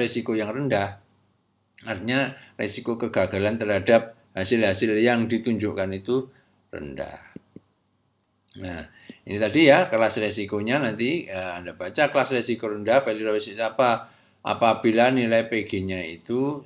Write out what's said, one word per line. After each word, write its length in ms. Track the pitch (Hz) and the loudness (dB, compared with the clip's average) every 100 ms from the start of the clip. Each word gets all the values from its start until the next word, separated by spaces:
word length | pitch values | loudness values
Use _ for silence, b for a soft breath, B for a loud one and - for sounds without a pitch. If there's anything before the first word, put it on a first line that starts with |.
resiko 340 | 117 120 113 110 | -2 -2 -2 -2
yang 160 | 107 | -2
rendah. 480 | 123 143 104 98 - _ _ _ _ _ _ _ _ 110 | -4 0 0 0 -6 _ _ _ _ _ _ _ _ -10
Artinya 480 | 98 110 135 131 - B B | -6 -2 0 0 -6 B B
resiko 400 | 104 120 117 117 | -6 -4 -4 -2
kegagalan 560 | 113 104 92 95 104 113 | 0 0 0 2 0 0
terhadap 640 | 107 98 92 113 - - _ 95 | 0 0 4 4 4 -12 _ -6
hasil-hasil 640 | 92 117 104 95 113 107 | 0 2 2 2 2 4
yang 320 | 120 117 113 | 4 4 2
ditunjukkan 580 | 117 120 107 104 98 95 95 | 0 0 -2 -2 -2 -4 -4
itu 320 | 107 127 131 b b b _ | -2 -2 -4 b b b _
rendah. 640 | 87 73 - 73 76 - - _ - _ _ _ _ _ _ _ _ _ 98 | -12 -10 -10 -10 -12 -20 -20 _ -20 _ _ _ _ _ _ _ _ _ -14
Nah, 240 | 92 82 78 B B B | -12 -12 -14 B B B
ini 160 | - 101 | -8 -2
tadi 320 | 107 143 151 | 0 6 8
ya 160 | 156 185 | 8 4
kelas 320 | 113 110 113 | 2 0 0
resikonya, 640 | 107 98 101 104 107 143 | -2 -4 -4 -4 -2 -2
nanti, 400 | 120 107 120 165 | -2 -2 -2 -2
eh, 320 | - 95 92 87 | -6 -8 -8 -8
Anda 160 | 87 | -12
baca 400 | - 90 151 143 | -10 -6 0 2
kelas 240 | 143 127 127 | 2 0 0
resiko 320 | 117 113 110 | -2 -4 -4
rendah, 320 | 104 104 135 | -4 2 2
value 320 | 127 107 110 | 2 -2 -2
resiko 320 | 107 104 104 | -2 -4 -4
apa, 480 | 113 - 123 113 B B B B | -4 2 2 2 B B B B
apabila 640 | - 104 117 110 113 110 123 | -6 2 2 4 4 4 4
nilai 400 | 131 117 113 117 | 4 2 2 0
P 160 | 113 | -4
G-nya 400 | 101 101 95 92 | -4 -4 -4 -6
itu 560 | 82 85 - 123 139 147 | -8 -10 -6 -4 -2 -6